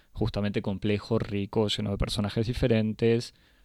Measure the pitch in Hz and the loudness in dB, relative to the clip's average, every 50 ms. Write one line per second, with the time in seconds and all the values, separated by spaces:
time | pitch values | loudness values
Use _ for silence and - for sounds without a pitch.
0 | _ _ - - 113 117 - 101 101 104 95 113 - 107 98 90 - 104 104 98 | _ _ -4 -4 -2 -2 0 0 -2 0 -2 -2 -2 -2 -4 -2 0 0 0 0
1 | - - 113 107 - 110 101 101 98 98 - 113 107 101 - - 104 104 101 - | 0 0 0 0 0 0 -2 -4 -4 0 0 0 0 0 0 -2 -2 -2 -2 -2
2 | - - - - 104 101 - 117 110 113 123 - 139 120 113 110 107 110 107 - | -2 -2 -2 -2 -2 -2 0 0 0 0 0 0 2 4 4 4 4 0 0 2
3 | 117 113 117 120 - - _ _ _ _ _ _ | 2 2 2 2 0 -6 _ _ _ _ _ _